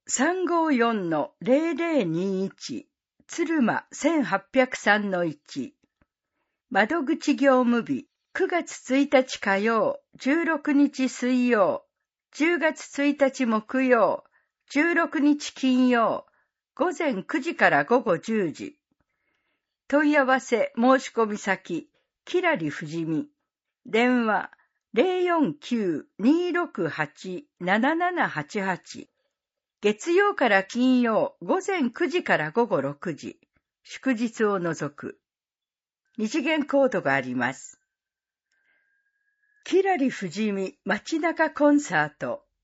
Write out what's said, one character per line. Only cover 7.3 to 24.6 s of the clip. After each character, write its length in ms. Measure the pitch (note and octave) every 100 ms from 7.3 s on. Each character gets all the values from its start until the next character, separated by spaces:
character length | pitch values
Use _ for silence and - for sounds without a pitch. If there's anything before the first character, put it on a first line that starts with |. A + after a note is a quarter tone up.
| A#3+
業 280 | C#4 B3+
務 200 | A#3+ A#3+
日、 240 | D3+ C3 - _ _
九 160 | - F#4
月 500 | F4 E4 - - C4
一 120 | C#4+
日 260 | C4+ C4 -
火 180 | G#3 G3
曜、 440 | G#3+ A3+ E3+ - _ -
十 300 | B3+ D#4+ E4
六 260 | D4+ D4+
日 380 | C#4+ C#4+ C#4 C4
水 380 | - B3 B3+ B3
曜、 380 | A3+ E3+ - _ _ _ _ _
十 260 | - D#4+ E4+
月 440 | D#4 D#4 - -
一 140 | C#4+ C#4+
日 280 | C4+ C4 A#3+
木 360 | A3 - C4
曜、 400 | C4 A#3+ F3 - - _ _ _ -
十 240 | C#4 E4
六 260 | E4+ D#4 D#4
日 320 | C#4+ D4 -
金 360 | - C4 B3+ B3+
曜、 400 | A#3+ G#3 C3 - _ _ _ _ -
午 160 | E4+ D#4
前 260 | D#4 F#3+
九 160 | - -
時 160 | E4 D4
か 140 | F#3+
ら 160 | E3+ C#4+
午 160 | A#3+
後 180 | A3+ E3
十 320 | - A3 E3+
時。 280 | B2+ G#2 - _ _ _ _ _ _ _ _ _ _ -
問 240 | C#4+ D4+
い 40 | D4
合 100 | B3+
わ 140 | C4
せ、 320 | - A3 - -
申 240 | B3 C4+
し 100 | -
込 160 | - A3
み 120 | G#3
先、 520 | - F#3+ - E3+ - _ _ _
キ 180 | - F4+
ラ 140 | F4 C#4+
リ 160 | D#3
富 180 | - D#3
士 140 | E3
見。 240 | D#3+ D#3 - _ _ _ _ _ -
電 400 | G#3+ B3 B3 A3+
話、 240 | G3 - _